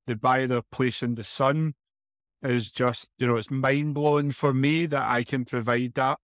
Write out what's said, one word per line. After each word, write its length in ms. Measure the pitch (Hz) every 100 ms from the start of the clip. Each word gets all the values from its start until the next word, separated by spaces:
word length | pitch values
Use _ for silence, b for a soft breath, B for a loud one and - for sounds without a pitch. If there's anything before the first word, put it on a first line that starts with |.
| -
they 60 |
buy 320 | 113 127 127 131
their 160 | 123
place 400 | - - 127 -
in 140 | 123 117
the 80 |
sun 500 | 104 - 135 151 160 - _ _ _ _ _ _
is 260 | 139 123 110
just, 380 | - 123 117 - -
you 80 | 120
know, 120 | 120
it's 120 | 104
mind-blowing 840 | 135 135 139 151 143 151 147 143
for 220 | 135 143
me 320 | 131 139 156 170
that 220 | 143 113
I 140 | 120
can 220 | 123 135 123
provide 480 | 123 113 120 123
that 260 | 131 131 147